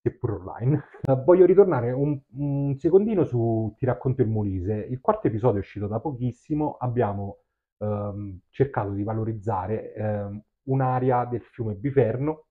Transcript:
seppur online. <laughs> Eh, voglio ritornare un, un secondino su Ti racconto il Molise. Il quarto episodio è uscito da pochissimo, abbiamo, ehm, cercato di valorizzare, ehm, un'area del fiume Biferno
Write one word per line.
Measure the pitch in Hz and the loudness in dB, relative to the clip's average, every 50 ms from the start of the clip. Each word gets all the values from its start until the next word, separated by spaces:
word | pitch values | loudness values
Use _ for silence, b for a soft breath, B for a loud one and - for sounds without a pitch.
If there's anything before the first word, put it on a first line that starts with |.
seppur | _ 120 - _ - 104 | _ -6 -6 _ -6 -6
online. | 101 90 90 95 - - 113 131 151 139 - - - - | -6 -6 -8 -10 -10 -4 -2 0 -2 -2 -4 -12 -16 0
<laughs> | - | 4
Eh, | 131 135 | 4 4
voglio | 127 123 156 180 185 180 | 4 6 6 8 8 8
ritornare | 175 185 185 202 185 156 123 117 120 | 8 8 8 6 6 4 0 0 -2
un, | 127 135 143 151 143 135 _ _ - | 0 0 0 0 -2 -4 _ _ -8
un | 135 143 143 139 139 139 143 139 | -6 -4 -2 -2 0 0 -2 -2
secondino | 139 - 165 160 196 214 226 220 185 143 | 0 0 4 4 4 4 4 2 0 0
su | - 127 120 113 117 113 113 110 107 - | 0 0 0 2 2 0 0 -2 -4 -4
Ti | _ - | _ -2
racconto | 117 120 - - 131 123 - | -2 -2 0 -2 -2 0 0
il | 123 | 0
Molise. | 107 110 107 104 101 95 95 87 98 107 | 0 0 -2 -2 -2 -4 -4 -4 -4 -4
Il | 107 98 - 127 131 | -4 -6 -8 -10 -4
quarto | - - 214 214 - | -2 -2 -2 0 0
episodio | - 107 107 110 127 104 | -2 -2 2 2 2 2
è | 101 | 0
uscito | 95 - - 101 104 | -4 -8 -8 -8 -6
da | 104 - 110 | -4 -4 -6
pochissimo, | - 95 104 113 123 123 117 _ _ _ 151 151 151 147 - | -6 -6 -8 -6 -6 -6 -6 _ _ _ -4 -2 -2 -4 -4
abbiamo, | - 127 127 117 123 113 101 98 101 101 101 98 _ _ _ _ _ _ _ _ | -4 -6 -2 0 0 0 0 -2 -4 -8 -8 -10 _ _ _ _ _ _ _ _
ehm, | _ 104 107 104 104 104 104 101 101 104 101 92 90 _ _ | _ -4 -4 -4 -4 -4 -6 -8 -8 -10 -12 -12 -16 _ _
cercato | _ - 135 - - 123 104 101 | _ 0 0 0 0 -6 -4 -4
di | 101 101 101 | -4 -4 -4
valorizzare, | 107 110 113 110 113 113 107 95 104 104 92 92 101 110 107 - - - | -4 -4 -4 -4 -4 -6 -6 -4 -4 -4 -4 -4 -4 -6 -6 -6 -10 -10
ehm, | 107 107 107 104 104 101 101 101 104 _ _ _ _ _ | -6 -4 -4 -4 -4 -6 -8 -10 -12 _ _ _ _ _
un'area | 131 135 135 131 127 127 127 123 131 127 123 120 | -2 -2 0 0 0 0 0 2 2 2 2 0
del | 120 120 107 | -2 -6 -8
fiume | - _ _ - 117 110 104 | -8 _ _ -6 -6 -6 -2
Biferno | 95 104 143 131 139 117 107 110 123 139 151 160 - _ _ | 0 -2 2 2 2 2 2 0 -2 -2 -4 -4 -6 _ _